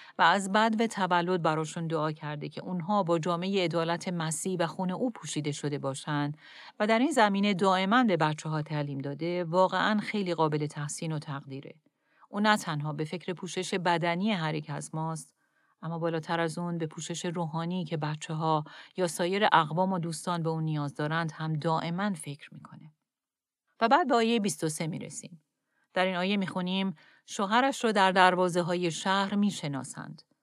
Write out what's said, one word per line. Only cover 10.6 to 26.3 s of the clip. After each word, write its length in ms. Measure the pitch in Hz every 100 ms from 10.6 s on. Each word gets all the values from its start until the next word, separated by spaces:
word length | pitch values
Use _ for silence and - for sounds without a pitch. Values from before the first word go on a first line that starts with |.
| 147
تحسین 460 | 151 147 - 165
و 60 | 156
تقدیره. 560 | 151 139 143 135 - - _ _ _ _ -
او 120 | 202
نه 160 | 214 214
تنها 360 | 196 151 151
به 120 | 151
فکر 280 | 156 180 -
پوشش 420 | 170 180 185 185
بدنی 580 | 196 175 170 170 170 208
هر 220 | 196 156
یک 160 | 151 151
از 240 | 147 151
ماست، 400 | 156 160 160 156 _ _ _ _ _
اما 160 | 160 165
بالاتر 420 | 165 160 156 170
از 180 | 170 156
اون 200 | 175 170
به 80 | 160
پوشش 380 | 165 156 170
روحانی 600 | - 175 165 160 165 180
که 120 | 160 165
بچه‌ها 680 | 147 151 - 156 160 156 151 - - -
یا 100 | 175
سایر 420 | - 180 196 214
اقوام 400 | 165 156 160 185
و 60 | 190
دوستان 440 | 165 160 - 175
به 60 | 160
اون 160 | 160
نیاز 300 | 160 151 143
دارند 380 | - 151 160 165
هم 200 | 156 160
دائماً 600 | 151 165 160 165 175 208
فکر 420 | 175 - 139 -
می‌کنه.» 380 | 156 - 151 151 _ _ _ _ _ _ _ _ _
و 80 | 226
بعد 200 | 277 302
به 60 |
آیه 240 | 240 226 233
بیست 260 | 202 -
و 40 | 160
سه 180 | 156 160
می‌رسیم. 560 | 175 - - - 175 _ _ _ _ _
در 120 | - 185
این 100 | 180
آیه 200 | 185